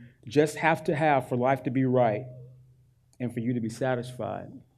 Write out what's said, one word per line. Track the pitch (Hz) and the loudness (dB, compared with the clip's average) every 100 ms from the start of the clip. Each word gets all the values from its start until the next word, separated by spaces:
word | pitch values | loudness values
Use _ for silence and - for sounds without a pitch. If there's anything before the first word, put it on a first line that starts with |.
| - _ - | -20 _ -2
just | 143 151 - | 2 2 2
have | 160 165 | 2 2
to | 175 | 0
have | 147 156 139 - | 2 4 2 2
for | 123 | 0
life | 127 135 | 2 2
to | 139 | 0
be | 127 131 | 0 2
right | 127 117 107 - - - - - _ _ _ _ - | 4 4 0 -6 -16 -20 -20 -20 _ _ _ _ -8
and | 120 | -6
for | 120 | -4
you | 117 | -2
to | 120 | -2
be | 110 | -4
satisfied? | 110 131 123 - - 104 95 92 262 - | -2 -2 -2 -4 -8 -6 -6 -10 -16 -20